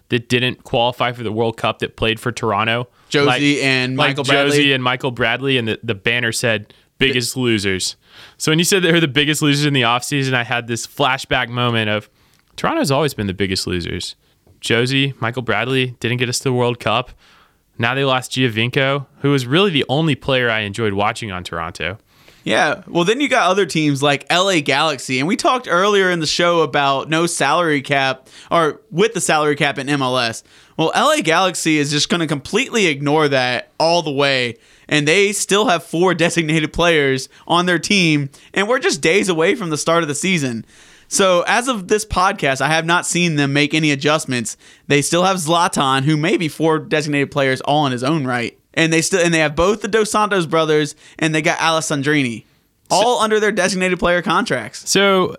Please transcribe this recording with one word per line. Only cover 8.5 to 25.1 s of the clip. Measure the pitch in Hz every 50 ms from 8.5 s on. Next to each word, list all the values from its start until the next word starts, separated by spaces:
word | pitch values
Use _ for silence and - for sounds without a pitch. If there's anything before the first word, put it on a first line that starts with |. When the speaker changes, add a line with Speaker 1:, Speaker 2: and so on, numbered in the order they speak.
| 156
Speaker 1:
when | 160
you | 175
said | - 202 190 175
they | 170 165
were | 170
the | 160 147
biggest | 120 147 147 143 156 - 156
losers | 147 139 143 147
in | 147 143
the | 135 120
offseason, | 117 120 123 - - 147 143 135 131 131
I | 123 120
had | - 123 120 117 113
this | 120 113 -
flashback | - - - 147 131 131 131 - - 139 131 123 117
moment | 120 123 123 123 117 113 110 107
of, | 104 104 - - _ _ _ _ _ _ _ _ _
Toronto's | - - 185 302 330 269 156
always | 139 139 160 143 -
been | - 104 98
the | 90
biggest | 95 101 92 92 90 -
losers. | 90 90 87 85 82 82 87 - - - _ _ _ _ _ _ _ _ _
Josie, | - - 117 113 123 127 139 135 139 139 127 -
Michael | 117 113 120 135 117
Bradley | 113 107 101 113 127 135 131 127 127 120 -
didn't | - 113 120 123
get | 127 117
us | 123 -
to | -
the | 135 123
World | 123 120 120 120 -
Cup. | - 117 104 120 127 - - - _ _ _ _ _ _ _ _ _ _ _ -
Now | 117 117 127
they | 135 139
lost | 135 131 127 120 - -
Giovinco, | 131 131 123 107 110 113 123 - 143 135 135 139 143 135 - _ -
who | - 139
was | 143 139 123
really | 120 139 170 202 208
the | 160 139 - -
only | 123 151 165 160 135
player | - - - 135 127 123 120
I | 110 110
enjoyed | 107 101 98 113 117 107 98
watching | 98 101 107 117 - 117 107 92
on | 90 90
Toronto. | - - 82 82 82 87 - 80 82 98 - _ _ _ _ _ - - _ -
Speaker 2:
Yeah, | - 107 - 175 151 139 - -
well, | - - 170 175
then | 170 233 269
you | 294 262
got | 254 233 180 180
other | 185 202 196
teams | - - 160 156 147 143 127 139
like | 147 143 135 - -
L | 156 175 185 196
A | 190 165
Galaxy, | 143 139 135 139 156 160 147 123 - -